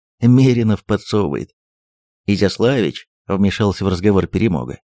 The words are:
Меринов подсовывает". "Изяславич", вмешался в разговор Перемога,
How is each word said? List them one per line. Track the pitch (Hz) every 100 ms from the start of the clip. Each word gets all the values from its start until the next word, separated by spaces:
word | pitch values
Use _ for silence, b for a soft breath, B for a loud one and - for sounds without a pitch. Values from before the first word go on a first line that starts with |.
| _ -
Меринов | 120 127 131 120 110 101 -
подсовывает". | 104 - 107 82 58 - _ _ _ _ _ _ _ -
"Изяславич", | 95 98 - 117 135 82 - - _ -
вмешался | 98 98 - 104 - 98
в |
разговор | 87 104 98 87
Перемога, | 92 110 76 62 - _